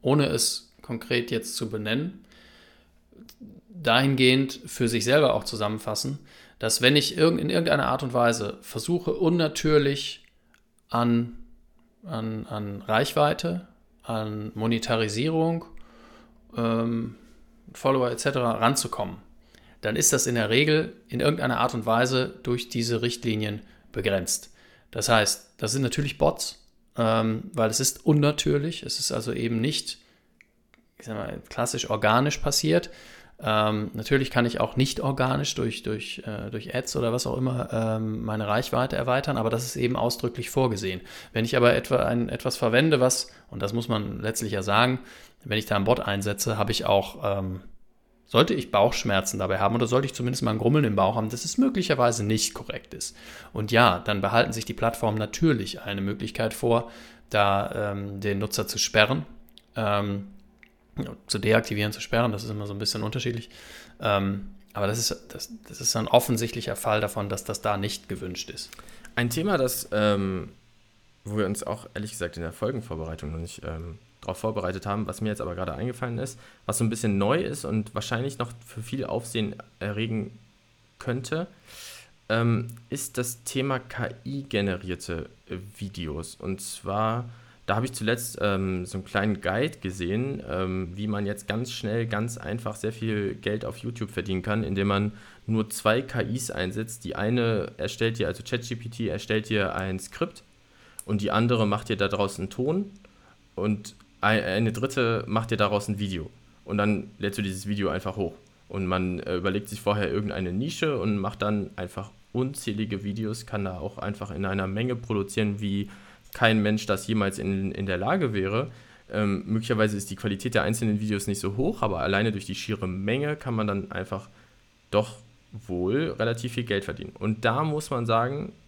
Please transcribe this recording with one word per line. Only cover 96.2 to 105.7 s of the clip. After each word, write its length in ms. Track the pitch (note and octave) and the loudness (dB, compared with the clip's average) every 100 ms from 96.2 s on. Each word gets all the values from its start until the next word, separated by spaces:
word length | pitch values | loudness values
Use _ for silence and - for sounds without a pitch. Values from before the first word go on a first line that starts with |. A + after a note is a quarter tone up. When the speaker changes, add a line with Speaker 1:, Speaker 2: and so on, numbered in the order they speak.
Speaker 2:
Is 280 | - B2 A#2+ | -2 -2 -4
einsetzt. 540 | - F#2 G#2+ A2+ - | -4 -4 -4 -8 -8
Die 140 | - - | -8 -2
eine 560 | G2+ B2 A#2 A2 E2 - | 0 2 2 0 -2 -4
erstellt 440 | D#2 - A2+ A2+ | -6 0 -2 0
dir, 80 | E2 | -2
also 140 | - | -2
Chat 240 | - B2 A#2+ | -4 -4 -4
G 80 | A#2 | -8
P 120 | A#2 | -8
T 200 | - A2+ | -4 -4
erstellt 400 | F2 - A2 G#2+ | -4 0 -2 0
dir 260 | G#2+ F#2+ - | 0 0 -2
ein 240 | F#2+ F#2 | -4 -4
Skript 440 | - - E3+ - - _ _ _ - - - | -8 -4 -6 -6 -20 _ _ _ -20 -18 -2
und 140 | G#2+ | -2
die 120 | G2+ | 2
andere 360 | G#2 A#2+ A#2+ G#2+ | 2 4 4 4
macht 220 | G#2 - | 0 0
dir 80 | G2+ | 0
da 100 | G2 | 0
draußen 360 | G2 G2+ - | 2 -2 -2
einen 60 | F#2+ | -8
Ton 420 | - B2+ F3 G3+ - - _ - _ _ - | -4 -2 0 -2 -10 -20 _ -20 _ _ -4
und 400 | G2+ G#2 - - - - | 0 0 -4 -18 -20 -2
ei-, 240 | G2+ A2 | 2 2
eine 300 | F#2 F#2+ A2+ | 2 2 2
dritte 500 | A2+ C3 C3 A#2 A2+ - | 0 -2 0 2 0 0
macht 240 | A2 A2+ | -2 0
dir 60 | G#2+ | 0
daraus 300 | G#2 | 2